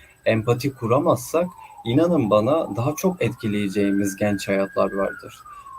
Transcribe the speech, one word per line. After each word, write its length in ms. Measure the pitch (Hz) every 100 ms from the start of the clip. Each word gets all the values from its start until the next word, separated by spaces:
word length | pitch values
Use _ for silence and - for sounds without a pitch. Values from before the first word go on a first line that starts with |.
| - _ -
empati 480 | 110 110 120 139
kuramazsak, 720 | - 113 127 170 123 - 160 175 - - - 113
inanın 440 | 131 170 165 107
bana 460 | 107 110 160 - 104
daha 200 | 123 151
çok 260 | 190 180
etkileyeceğimiz 920 | 117 - 110 104 101 95 101 98 101 95
genç 320 | 104 101 -
hayatlar 460 | 98 98 - 98
vardır. 420 | 98 98 - - - - - -